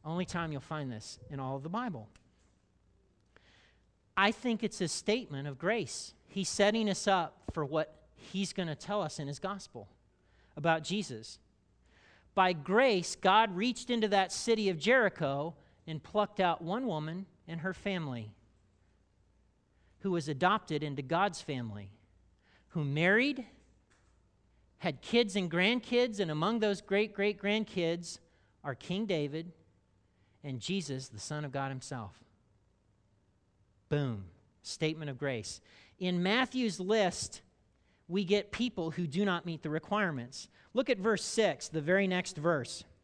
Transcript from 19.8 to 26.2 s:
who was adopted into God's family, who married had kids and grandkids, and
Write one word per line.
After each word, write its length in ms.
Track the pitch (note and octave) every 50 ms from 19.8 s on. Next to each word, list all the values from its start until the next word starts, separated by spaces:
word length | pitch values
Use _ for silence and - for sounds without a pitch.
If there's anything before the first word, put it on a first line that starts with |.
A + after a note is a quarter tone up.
| _ _ _ _
who 100 | - G3
was 180 | F3+ E3+ C#3
adopted 540 | D3 D3+ C3 F3 F3+ G#3 G#3+ - - D#3 D3
into 220 | D#3 D3+ C#3 C#3 C#3
God's 380 | B2+ E3 E3+ G3 G3+ E3 -
family, 500 | - - C#3+ B2+ A#2+ A2+ G2+ G#2 G2 G2 G#2 _ _ _ _ _ _ _ _ _ _ _ _ _ _ _
who 140 | - E3+ D3+
married 640 | C#3 C#3 D3+ E3+ F#3 G3+ A3+ B3+ C#4+ C#4+ C4+ A#3+ - - - _ _ _ _ _ _ _ _ _ _ _ _ _ _ _ _ _ _ _ _ _ _ _ _
had 220 | - F3+ C#3+ -
kids 340 | - - - A#3 A#3+ G3+ F3+
and 140 | G#3 F#3 E3+
grandkids, 680 | D#3 F3 F3+ G#3 A#3+ B3 - - A#3+ A#3+ B3 B3+ G#3+
and 100 | G3